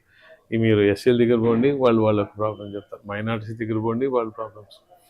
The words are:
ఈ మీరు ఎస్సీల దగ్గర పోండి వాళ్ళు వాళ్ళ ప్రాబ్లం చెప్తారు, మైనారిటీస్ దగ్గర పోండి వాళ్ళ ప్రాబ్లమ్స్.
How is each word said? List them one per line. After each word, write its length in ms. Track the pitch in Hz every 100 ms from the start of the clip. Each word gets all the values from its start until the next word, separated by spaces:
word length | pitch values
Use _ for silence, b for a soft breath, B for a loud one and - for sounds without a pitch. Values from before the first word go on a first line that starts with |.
| b b b b -
ఈ 40 | 113
మీరు 240 | 113 107
ఎస్సీల 360 | 101 98 - 120
దగ్గర 220 | 117 120
పోండి 320 | 113 113 135
వాళ్ళు 300 | 143 123 113
వాళ్ళ 220 | 107 107
ప్రాబ్లం 520 | 104 104 107 101 104 101
చెప్తారు, 320 | - - 101
మైనారిటీస్ 440 | 101 110 117 107
దగ్గర 280 | 113 110 110
పోండి 280 | 113 113 135
వాళ్ళ 220 | 123 113
ప్రాబ్లమ్స్. 520 | 110 110 104 101 _ _ _ b